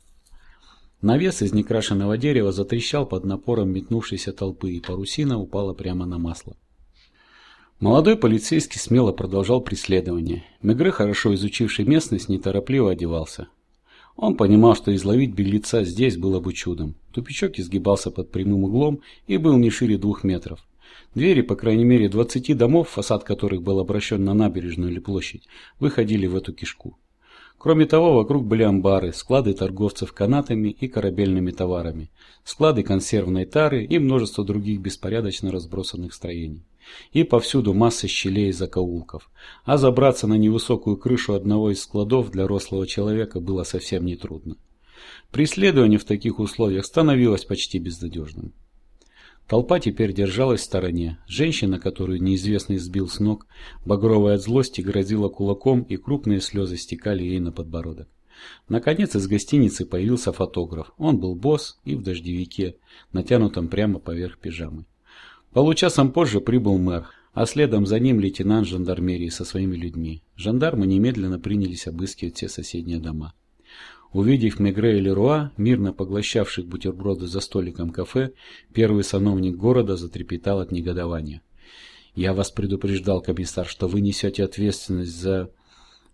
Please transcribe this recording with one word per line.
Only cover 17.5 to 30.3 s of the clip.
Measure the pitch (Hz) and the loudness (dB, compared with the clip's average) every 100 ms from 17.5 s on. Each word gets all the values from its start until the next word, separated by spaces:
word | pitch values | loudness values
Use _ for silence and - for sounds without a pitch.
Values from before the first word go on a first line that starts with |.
| - | -4
изгибался | 87 95 98 98 - | -4 -2 2 2 0
под | - 90 | -6 -6
прямым | 92 95 101 | -4 0 2
углом | 95 117 147 147 - - - | 2 2 0 0 -8 -18 -2
и | 190 | 2
был | 156 131 | 6 6
не | 117 | 6
шире | - 117 101 | 4 2 2
двух | 101 101 | 0 -2
метров. | 95 - - - - _ - - - | -2 -2 -6 -14 -18 _ -20 -20 -10
Двери, | - 165 156 | 0 4 4
по | 120 101 | 2 0
крайней | 113 113 | 2 4
мере, | 120 123 101 | 6 6 4
двадцати | 104 120 127 127 | 2 0 0 0
домов, | 131 120 165 160 | 4 4 4 2
фасад | - - 104 | -4 -2 -2
которых | - 101 101 92 | -2 -2 -2 -2
был | 90 98 | 0 0
обращён | 90 101 - 104 | 0 -2 -2 0
на | 98 | 2
набережную | 104 107 90 87 82 90 | 2 2 0 -6 -4 -4
или | 90 | -4
площадь, | 95 98 - 107 - - - - | -4 -4 -6 -10 -18 -20 -20 -4
выходили | 143 - 107 107 92 | -2 0 0 0 0
в | |
эту | 95 - | -2 -6
кишку. | - - - 87 - _ _ _ - - _ | -10 -14 -14 -18 -20 _ _ _ -20 -20 _
Кроме | - 156 151 | 2 4 6
того, | 156 170 | 6 6
вокруг | 127 107 143 | 6 4 2
были | 110 110 | 2 4
амбары, | 107 98 95 98 90 | 4 4 4 2 0
склады | - - 131 113 | -6 0 2 2
торговцев | 95 95 95 104 - 92 | 0 -4 -2 -2 -2 -8
канатами | - 101 | -2 2